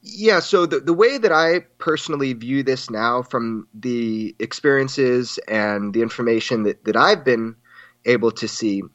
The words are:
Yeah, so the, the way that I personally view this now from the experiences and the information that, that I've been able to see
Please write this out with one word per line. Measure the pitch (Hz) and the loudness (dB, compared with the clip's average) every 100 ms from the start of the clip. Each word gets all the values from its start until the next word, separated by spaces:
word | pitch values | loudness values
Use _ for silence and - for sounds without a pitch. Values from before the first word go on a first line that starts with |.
Yeah, | - 226 220 190 | -20 0 2 2
so | 160 190 175 | 2 2 2
the, | 151 | 0
the | 135 | 0
way | 170 233 277 | 4 4 4
that | 214 | 2
I | 160 165 175 - _ | 4 4 2 -2 _
personally | - 151 - 147 139 | -4 -4 -4 -4 -4
view | 120 117 135 | -4 -4 -2
this | 131 131 - | 0 -2 -4
now | 107 117 123 | -2 0 -2
from | 123 123 117 110 104 | -2 -4 -4 -6 -10
the | 107 127 120 117 110 110 - | -10 -6 -2 -2 -4 -6 -6
experiences | 117 - 147 139 135 139 131 123 123 - - | -8 -2 2 2 0 0 2 2 -2 -8 -2
and | 107 104 104 101 | 0 0 -2 -2
the | 107 | -2
information | 117 - 120 113 - 117 | -2 -2 0 0 0 -2
that, | 104 - | -2 -2
that | - 107 | -2 2
I've | 160 202 | 4 4
been | 135 117 113 113 _ - - _ | 2 0 -2 -10 _ -20 -20 _
able | 120 120 113 | 0 2 2
to | 110 113 | -2 -8
see | - 113 98 76 | -4 -2 -2 -6